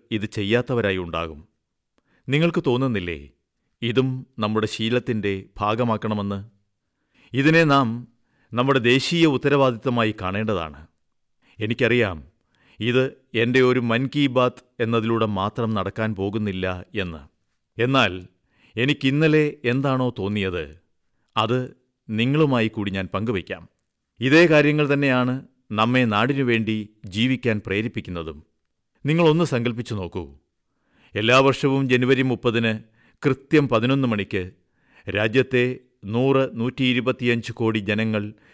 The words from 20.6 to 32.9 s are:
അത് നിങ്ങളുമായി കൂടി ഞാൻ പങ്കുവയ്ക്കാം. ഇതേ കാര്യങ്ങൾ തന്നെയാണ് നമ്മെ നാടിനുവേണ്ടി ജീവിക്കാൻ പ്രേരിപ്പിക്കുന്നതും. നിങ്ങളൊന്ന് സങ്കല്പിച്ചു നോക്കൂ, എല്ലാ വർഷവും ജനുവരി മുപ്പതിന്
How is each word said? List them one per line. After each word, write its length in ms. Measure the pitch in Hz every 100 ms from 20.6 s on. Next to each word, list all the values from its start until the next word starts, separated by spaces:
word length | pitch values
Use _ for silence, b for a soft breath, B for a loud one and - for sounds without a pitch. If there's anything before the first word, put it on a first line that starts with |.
| 76 76 _ _ _ _ _ 110
അത് 400 | 110 127 127 - _ _ -
നിങ്ങളുമായി 580 | 110 120 147 151 127 113
കൂടി 220 | 113 101
ഞാൻ 180 | 98 92
പങ്കുവയ്ക്കാം. 540 | 98 113 98 - 92 85 _ _ _ _ -
ഇതേ 260 | 123 156 170
കാര്യങ്ങൾ 460 | 151 147 151 143
തന്നെയാണ് 540 | 143 139 127 123 127 - _ -
നമ്മെ 320 | 107 110 127
നാടിനുവേണ്ടി 840 | 120 104 123 139 127 113 110 107 104 _
ജീവിക്കാൻ 560 | 104 95 127 131 120 104 -
പ്രേരിപ്പിക്കുന്നതും. 760 | 98 113 113 - 87 80 76 - _ _ _ _ _ 139
നിങ്ങളൊന്ന് 380 | 160 165 160
സങ്കല്പിച്ചു 500 | 160 123 120 113 117
നോക്കൂ, 440 | 107 87 95 73 69 _ _ _ _ _ _ _
എല്ലാ 240 | 104 107 131
വർഷവും 500 | 135 131 143 139 135
ജനുവരി 340 | 127 127 131
മുപ്പതിന് 560 | 131 120 123 113 113 110 -